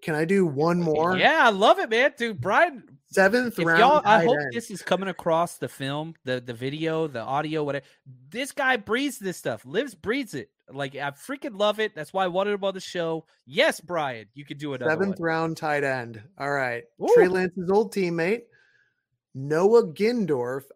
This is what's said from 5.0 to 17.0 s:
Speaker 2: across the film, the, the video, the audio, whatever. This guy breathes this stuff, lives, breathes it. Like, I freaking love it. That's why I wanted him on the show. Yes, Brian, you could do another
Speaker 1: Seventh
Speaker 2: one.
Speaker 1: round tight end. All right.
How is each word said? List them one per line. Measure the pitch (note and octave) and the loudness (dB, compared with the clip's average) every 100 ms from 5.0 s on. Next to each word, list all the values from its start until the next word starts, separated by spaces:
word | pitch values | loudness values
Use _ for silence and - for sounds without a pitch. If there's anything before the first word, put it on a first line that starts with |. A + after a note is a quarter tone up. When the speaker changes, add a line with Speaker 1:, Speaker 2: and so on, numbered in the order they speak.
| F#3+ | -2
Speaker 2:
across | E3+ F3 D#3+ E3+ - | -4 0 0 0 -4
the | C3 | -10
film, | - C#3 C#3+ D#3+ D#3+ | -8 -8 -6 -8 -12
the, | C3 B2+ | -6 -6
the | B2 | -6
video, | A#2 C3 D3+ D#3+ D#3+ D#3+ | -8 -6 -4 -2 -2 -4
the | B2 | -6
audio, | A2 C#3 D#3 D#3 | -4 -4 -2 -4
whatever. | D3 C#3 - _ - B2+ C3 | -4 -6 -8 _ -20 -20 -14
This | G#3+ C#4 | -10 -8
guy | - C4 B3+ | -2 0 0
breathes | G3+ A#3 C#4 - | 0 -2 -2 -6
this | F#3+ E3+ | -8 -6
stuff, | D#3 A2+ B2 | -6 -6 -6
lives, | E3+ C#4 F#3 | -6 -6 -8
breathes | F3+ C4 A#3+ C#3 | -6 -6 -6 -10
it. | - _ _ | -12 _ _
Like, | C3+ C#3 C3 | -10 -8 -6
I | C#3+ | -8
freaking | C#3 - C#4 D4 G3 | -8 -12 -10 -10 -2
love | G#3 G#3 | -2 0
it. | G#3+ D#3 | -4 -4
That's | D3+ | -8
why | F#3+ F#3+ | -2 -2
I | |
wanted | F3 G3+ | 0 -2
him | G3+ G3 | -2 -4
on | |
the | F#3+ | -6
show. | - F3+ E3 D#3+ - _ - | -8 -6 -4 -4 -8 _ -10
Yes, | D3+ D#4 - | 0 0 0
Brian, | D#3 F3 C#3+ A#2 G#2+ | -6 -6 -4 -8 -14
you | C#3 | -20
could | C#3+ C#3+ | -16 -12
do | D3 | -8
another | C3 B2 | -4 -2
Speaker 1:
Seventh | D#3+ G3 F#3 | 0 -2 -2
Speaker 2:
one. | E3 | -2
Speaker 1:
round | D#3+ E3 D#3+ | 0 -2 -4
tight | D#3 D3 C#3 | -2 0 0
end. | C3 A#2 A2+ G#2 _ | -2 -6 -12 -18 _
All | C#3 | -4
right. | C#3+ B2+ A#2+ - _ | -2 -2 -4 -10 _